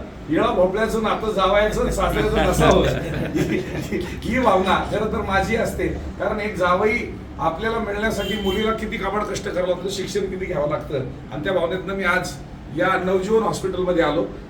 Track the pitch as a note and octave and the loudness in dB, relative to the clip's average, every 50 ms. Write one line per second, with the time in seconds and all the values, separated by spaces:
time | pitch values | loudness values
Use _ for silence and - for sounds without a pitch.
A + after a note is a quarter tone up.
0 | - - - - - D3 D#3 F#3+ A3 A#3 A3+ F#3+ F3+ F#3 F#3 G#3+ A3 G#3+ A3 A3+ | -8 -12 -12 -12 -4 0 2 2 4 4 4 4 4 4 4 2 0 2 2 0
1 | A3 G3+ F#3+ - A3 G#3+ G#3 F#3+ F#3 F#3+ G3+ G#3 G#3+ G#3+ - A#3 B3 - - G3 | 0 0 0 0 -2 -2 2 2 4 4 4 4 4 4 2 0 0 0 2 2
2 | F3+ E3+ - G#3+ G#3+ G#3+ A3 G#3+ G3 - - - A#3 - F#3 F3+ - - - - | 2 2 2 2 2 2 2 2 2 2 4 6 6 6 6 6 4 4 0 0
3 | - - - - - - - - - D#3 - - - - F3+ G3 A3 - G#3 F#3 | -2 -4 -4 -4 -4 -2 0 0 0 2 0 -2 -2 -4 -6 -6 -4 -4 -4 -4
4 | F3+ - - - - - A#3 B3+ B3 A3 F#3 F#3 F#3+ F#3 E3+ - - - F3+ G#3 | -4 -4 -6 -6 -4 -2 0 2 4 4 4 4 4 4 2 2 0 0 -2 -2
5 | G#3+ - A3+ A3 G3+ F#3+ F#3+ F#3+ F#3+ - A3+ A3+ G#3 - - G3 F3 D3+ - - | 0 -2 -2 -2 -2 0 2 2 2 2 0 0 0 -2 0 -2 -2 -2 -2 -4
6 | - - - - F3+ G3+ G#3+ G#3 G#3 G#3 F#3 F3 F3+ F3 F3+ F#3+ G#3+ A3 A#3+ - | -6 -8 -6 -4 -2 -2 -2 -2 -2 -4 0 0 2 2 4 4 4 2 2 0
7 | - - - - - - - - - E3 D#3+ - G#3+ A3+ A#3 A3+ G#3 G3+ G3+ G3+ | -4 -6 -8 -10 -12 -12 -8 -2 -2 -2 -2 0 -2 -2 -2 -2 -2 -2 -2 -2
8 | A3 A3 F#3 G3 G3 F#3 G3+ G#3 G3 F#3+ F#3 G#3+ A3 A3 A3 G#3+ A3 - A3+ G3 | -2 -2 -2 -2 -2 -2 -2 -2 0 0 0 0 0 0 0 -2 -4 -4 -4 -4
9 | F#3+ A#3 A3+ G#3 G#3 F#3 F#3+ - - G3+ E3 F3+ F3+ F#3 F3 F3+ F3+ F#3+ - G3 | -4 -2 -2 -2 -2 -4 -4 -6 -6 -4 -2 -2 0 0 0 -2 -2 -4 -4 -4
10 | - - - G#3 F#3+ - - F#3 F#3 F3 F3 - D3 D3 D3+ C#3 - - D#3 C3 | -6 -4 -2 -2 -2 -2 -4 -6 -6 -4 -2 -2 0 0 -2 -2 -4 -4 -4 -4
11 | B2+ B2 - - - - - D3+ - G3 F#3+ F3 E3+ E3+ F#3 F3+ D#3+ F#3 G3 G3 | -4 -6 -8 -12 -12 -10 -8 -6 -4 0 0 0 0 0 -2 -4 -4 -4 -4 -2
12 | F#3+ F3 F3 F3+ E3 - - - - - - - - - C3+ D#3 F3+ F#3 F#3+ F#3 | 0 0 2 0 0 -2 -8 -10 -12 -14 -14 -14 -14 -8 -2 0 2 2 2 2
13 | F3+ F#3 F#3+ F#3 F#3 G#3 A3 A3 G#3+ F3 D3 - - F#3 F3+ F3+ F#3 F3+ E3+ D#3+ | 2 2 2 2 2 4 2 4 4 2 -2 -2 -2 -2 -2 0 0 2 2 4
14 | D#3+ D3 D3 E3 - - - - - | 2 4 2 0 0 -2 -6 -10 -14